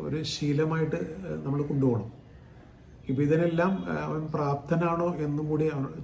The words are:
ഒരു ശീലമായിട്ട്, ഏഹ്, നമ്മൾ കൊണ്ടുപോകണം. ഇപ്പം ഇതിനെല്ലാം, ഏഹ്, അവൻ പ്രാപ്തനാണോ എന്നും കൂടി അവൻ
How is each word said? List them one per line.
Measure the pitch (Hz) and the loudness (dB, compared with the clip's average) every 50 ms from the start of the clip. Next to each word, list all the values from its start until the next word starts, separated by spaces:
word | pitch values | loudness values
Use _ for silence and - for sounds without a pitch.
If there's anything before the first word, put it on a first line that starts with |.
| 151 | -4
ഒരു | 127 135 156 156 | -4 -4 -4 -4
ശീലമായിട്ട്, | - - - 151 147 143 143 160 156 160 160 156 143 - | -4 -4 -2 0 0 2 2 2 2 2 0 0 0 -2
ഏഹ്, | 170 - - 160 190 190 165 156 156 151 | -2 -4 -6 -8 -8 -8 -8 -8 -6 -4
നമ്മൾ | 143 139 143 147 | -2 -2 -2 0
കൊണ്ടുപോകണം. | - 143 139 135 131 117 104 - - - - - - - - - - - - - - - - - - - - - - | 0 2 2 4 4 4 2 0 -6 -10 -16 -20 -20 -20 -20 -20 -20 -20 -20 -20 -20 -20 -20 -20 -20 -20 -10 -6 -2
ഇപ്പം | 139 123 147 | 0 2 4
ഇതിനെല്ലാം, | 143 156 160 170 170 165 165 170 190 196 185 180 180 | 4 4 4 4 4 4 4 4 2 2 0 -2 -4
ഏഹ്, | 160 151 | -4 -4
അവൻ | 151 151 151 156 156 | -2 -2 -4 -4 -4
പ്രാപ്തനാണോ | 151 151 156 147 139 - 117 - - 165 165 175 170 170 165 170 175 175 | -4 -2 -2 0 0 0 -2 -2 0 0 2 2 2 2 2 0 0 0
എന്നും | - 151 147 147 151 156 151 | -2 -2 -2 -2 -2 0 0
കൂടി | 156 151 156 156 | 0 2 2 0
അവൻ | 147 139 135 - - - | 0 -2 -2 -4 -6 -10